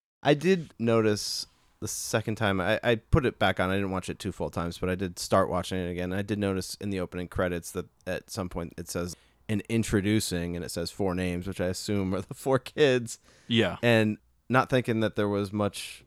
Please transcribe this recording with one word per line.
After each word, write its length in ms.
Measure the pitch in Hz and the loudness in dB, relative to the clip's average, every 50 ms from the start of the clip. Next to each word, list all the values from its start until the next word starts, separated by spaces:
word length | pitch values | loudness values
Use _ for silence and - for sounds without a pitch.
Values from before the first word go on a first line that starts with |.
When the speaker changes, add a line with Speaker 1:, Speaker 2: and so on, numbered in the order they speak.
| _ _ _ _ - | _ _ _ _ 2
Speaker 1:
I 120 | 135 151 | 2 2
did 380 | 147 147 180 190 180 151 - - _ | 4 4 2 2 2 0 -6 -8 _
notice 680 | 113 117 113 113 110 107 104 101 - - - - - - _ _ _ _ _ _ | 0 4 4 4 4 4 2 0 -2 -6 -6 -6 -8 -10 _ _ _ _ _ _
the 80 | - 104 | -10 -8
second 480 | - - - - - 113 107 - 110 | -8 -8 -6 -2 -2 -2 0 -2 -2
time, 240 | - 113 101 98 95 | 0 0 2 2 2
I, 180 | 87 95 110 - - | 2 2 0 2 2
I 120 | 120 120 | 0 0
put 300 | 107 - _ - 165 131 | 0 0 _ 2 2 4
it 120 | 117 - - | 2 0 2
back 180 | 110 95 95 - | 2 2 2 2
on. 100 | 92 92 | 0 0
I 40 | 95 | 0
didn't 160 | 98 101 95 | 0 0 -2
watch 180 | 92 92 - - | -2 -4 -4 -6
it 100 | 82 - | -8 -8
two 100 | - 101 85 | -8 -8 -6
full 180 | - 85 78 | -6 -6 -6
times, 280 | - - 85 85 82 - | -4 -4 -4 -4 -4 -4
but 100 | - 92 | -4 -2
I 60 | 92 | -2
did 240 | 90 98 92 87 - | -2 -4 -6 -6 -8
start 300 | - - - 95 95 - | -2 2 4 4 4 4
watching 280 | 82 90 85 - 95 92 | 0 -2 -2 -2 -4 -4
it 120 | 90 87 | -4 -4
again. 220 | 87 87 90 90 92 | -4 -4 -4 -4 -4
I 100 | 98 101 | -4 -2
did 160 | 101 110 101 | -2 -2 -2
notice 380 | 101 98 95 92 90 - - - | 0 0 0 -2 -4 -6 -8 -8
in 100 | - 104 | -6 -6
the 100 | 98 95 | -4 -4
opening 260 | 90 - - 90 90 82 | -4 -4 -6 -8 -8 -6
credits 420 | - - 92 90 87 87 85 - - | -2 -2 -2 0 -2 -4 -6 -6 -8
that 140 | 92 80 - _ _ _ | -8 -8 -8 _ _ _
at 240 | 90 92 - - - | -6 -6 -6 -8 -8
some 180 | - - 92 87 | -8 -6 -6 -6
point 240 | - 87 85 82 - - | -4 -6 -8 -8 -8 -12
it 100 | 87 - | -12 -8
says, 260 | - 92 87 87 80 - _ _ _ _ _ - | -6 -4 -4 -4 -8 -12 _ _ _ _ _ -4
"In 140 | 110 101 - - | -4 -4 -2 0
introducing," 880 | 117 113 110 - - 104 92 104 107 110 - - 90 87 85 87 87 | 0 0 0 2 2 2 2 4 2 2 2 0 -2 -2 -2 -4 -4
and 80 | 87 82 | -6 -6
it 60 | - | -6
says 200 | - 87 85 87 | -6 -6 -6 -6
four 240 | - - 104 95 90 | -4 -2 -2 -2 0
names, 320 | 92 92 90 87 87 87 | 0 -2 -2 -2 -4 -4
which 140 | 95 92 - | -6 -6 -4
I 60 | 98 | -2
assume 480 | 90 92 - - - 104 101 95 92 95 | -2 -2 -4 -4 -2 -2 0 0 0 -2
are 80 | 92 - | -2 -4
the 120 | - - | -8 -12
four 240 | - - 135 135 127 | -8 0 2 2 2
kids. 600 | - - - - 151 139 127 127 120 117 - - _ - - _ _ | 0 -2 2 4 4 6 6 4 2 -2 -10 -14 _ -20 -20 _ _
Speaker 2:
Yeah. 300 | - 120 113 107 90 - - - | 0 4 4 4 4 2 2 4
Speaker 1:
And 340 | 120 117 110 110 107 107 - - _ _ _ _ _ | 6 6 6 6 4 2 -2 -8 _ _ _ _ _
not 220 | 117 131 127 - | 2 2 2 4
thinking 300 | 135 127 117 - 113 110 | 2 0 2 2 0 0
that 160 | 110 104 - | 0 0 2
there 120 | - 104 101 | 0 0 2
was 240 | 104 101 104 98 101 | 2 0 -2 -2 -2
much 500 | 104 104 101 - - - - - - - | -2 -2 -2 -2 -6 -12 -12 -14 -18 -20